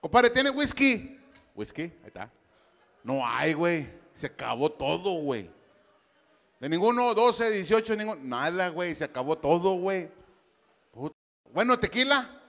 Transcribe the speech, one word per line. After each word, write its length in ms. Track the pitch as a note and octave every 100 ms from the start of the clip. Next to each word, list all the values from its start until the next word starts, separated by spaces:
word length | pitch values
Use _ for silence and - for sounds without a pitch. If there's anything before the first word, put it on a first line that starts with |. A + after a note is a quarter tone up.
Compadre, 300 | D#3+ G#3+ A#3+
¿tiene 200 | B3 C#4
whisky?". 680 | C4+ D4 - C4+ A#3 - - - - _
"¿Whisky?". 280 | - G#3 -
"Ahí 100 | E3 E3 -
está". 240 | F#2 G#2 _ _ _ _ _ _ _
"No 200 | A2+ C3+ A#2+
hay, 260 | A#2+ D3+
güey. 340 | D3+ E3+ E3+ C3+ - -
Se 120 | - C3+
acabó 460 | - B2 A#2 D3+
todo, 400 | D3+ C#3 E3 F#3 F3
güey". 300 | D3 A#2+ F2+ - _ _ _ _ _ _ _ _ _ _
"De 100 | C3+
ninguno, 440 | E3 G#3 A#3+ B3
doce, 360 | G#3+ A#3+ A3+ A3+
dieciocho, 440 | G#3+ D#3+ A3 A3 A3
ninguno". 240 | G#3+ F#3+
"Nada, 460 | C3+ B2 D3 F3 F3+
güey. 240 | E3 F3
Se 100 | D#3
acabó 320 | D3+ B2+ C3 D#3
todo, 380 | C#3 E3+ F3+
güey". 360 | F#3+ F#3 F#3+ E3 - - _ _ _ _ _ _
"Put-, 200 | G#2+ C#3+ - _ _ _
bueno, 260 | C#3 A#3 B3
tequila". 640 | A3 A#3 C4 C#4 B3 -